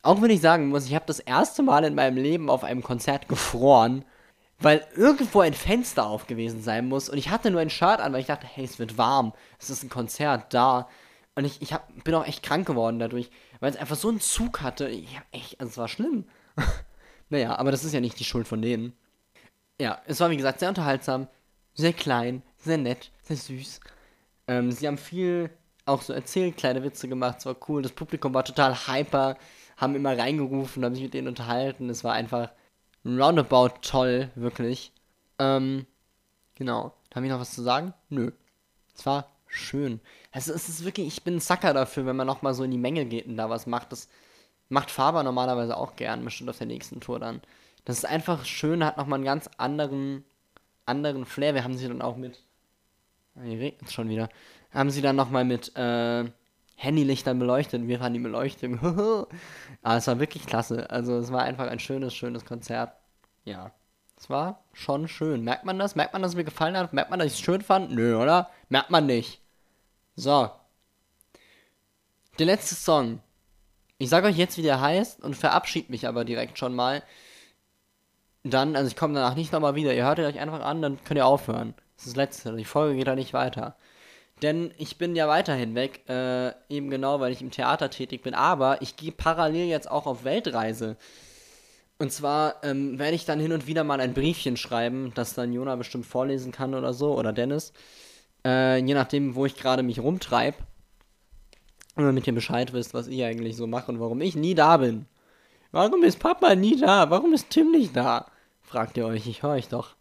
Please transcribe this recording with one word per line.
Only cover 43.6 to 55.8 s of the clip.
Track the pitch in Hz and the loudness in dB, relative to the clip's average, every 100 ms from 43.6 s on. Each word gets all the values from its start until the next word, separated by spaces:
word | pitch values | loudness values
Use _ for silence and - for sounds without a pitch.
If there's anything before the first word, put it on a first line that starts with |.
| - | -4
macht. | 120 - | -6 -8
Das | 123 - _ _ _ _ _ _ | -16 -18 _ _ _ _ _ _
macht | 135 - | -2 -2
Faber | - 139 165 | 0 2 2
normalerweise | 139 127 127 123 117 113 | 0 0 0 0 -2 -4
auch | 120 - | -6 -6
gern, | 117 117 120 | -6 -6 -8
bestimmt | - 123 | -10 -12
auf | 113 | -10
der | 113 | -10
nächsten | 120 - 127 | -10 -12 -16
Tour | - 123 | -10 -8
dann. | 117 123 - _ _ _ - | -8 -12 -16 _ _ _ -8
Das | 123 | -6
ist | - | -2
einfach | 160 160 165 127 | -4 -2 -4 -4
schön, | - 151 170 | -4 -2 0
hat | 156 151 | 0 -2
nochmal | 143 139 | -4 -2
einen | 135 | -2
ganz | 143 - - | -4 -6 -6
anderen, | 123 147 147 139 139 139 - _ _ _ _ _ - | -4 -2 -4 -4 -6 -8 -14 _ _ _ _ _ -6
anderen | 131 147 139 123 | -2 -2 -4 -8
Flair. | - 143 | -2 0
Wir | 139 | 0
haben | 123 127 | -2 -6
sie | 127 | -6
dann | 123 | -6
auch | 123 120 | -6 -6
mit, | 127 120 _ _ _ _ _ _ _ _ _ - | -12 -16 _ _ _ _ _ _ _ _ _ -16
ah, | |
hier | 120 113 | -10 -6
regnet's | 135 - - | -8 -10 -14
schon | - 113 | -8 -4
wieder, | 110 113 - - - _ | -4 -4 -8 -20 -20 _
haben | 139 139 | 0 0
sie | 139 | 2
dann | 139 135 | 2 2
nochmal | 127 131 127 | 2 2 0
mit, | 120 - | -2 -6
äh, | - | -4